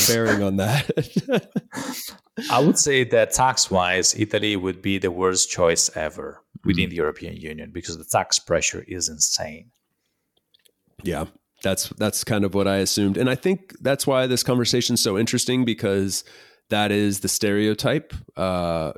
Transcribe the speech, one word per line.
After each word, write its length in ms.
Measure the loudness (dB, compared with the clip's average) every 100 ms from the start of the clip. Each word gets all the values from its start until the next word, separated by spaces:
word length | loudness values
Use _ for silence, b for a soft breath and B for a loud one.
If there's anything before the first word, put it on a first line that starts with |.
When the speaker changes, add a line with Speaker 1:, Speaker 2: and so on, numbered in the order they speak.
| 2
Speaker 1:
bearing 360 | 2 2 2
on 140 | 2 0
that. 320 | 2 0 0
<laughs> 1600 | -4 -2 -4 -2 -2 -2 -8 -6 -10 -8 -10 -12 -16 _ -10 -2
Speaker 2:
I 80 | 2
would 180 | 4 4
say 280 | 2 2 4
that 260 | 2 2
tax-wise, 840 | 4 2 2 2 2 2 2 0 0
Italy 380 | 0 0 0 0
would 240 | -2 -4
be 160 | -2 0
the 140 | -2
worst 380 | 0 0 2 0
choice 400 | 2 2 4 0 -2
ever 480 | -6 -6 -12 -14 _ -6 0
within 220 | 0 0
Speaker 1:
Mm. 20 |
Speaker 2:
the 60 | -2
European 400 | -4 -4 -12 -12
Union 340 | -12 -12 -12
because 260 | -12 -12 -10
the 60 |
tax 360 | -2 -2 0 -2
pressure 440 | 0 0 0 -4 -8
is 200 | -6 -6
insane. 640 | -2 -2 -2 -6 -14 -20 _ _ _ _ _ _ _ _ _ _ _ _ -10
Speaker 1:
Yeah. 240 | -6 -4 -6 -12 _ _
That's, 260 | -4 -2 -4
that's 340 | -4 -2 -2
kind 200 | -2 0
of 100 | 0
what 140 | 2 2
I 100 | 2
assumed. 400 | 0 2 2 2
And 120 | 0
I 60 | 0
think 380 | 0 -2 -6 -6
that's 240 | -2 0 2
why 220 | 2 2
this 160 | 0
conversation's 580 | 2 2 2 2 2 0
so 160 | 2 0
interesting, 480 | 0 0 0 0 0
because 580 | 0 0 0 0 -4 -10 B B B -4
that 220 | 0 2
is 300 | 2 2 0
the 60 | -2
stereotype. 880 | 0 0 2 2 2 0 0 -4 -14 -10 -4
Uh, 560 | -2 0 -2 -2 -4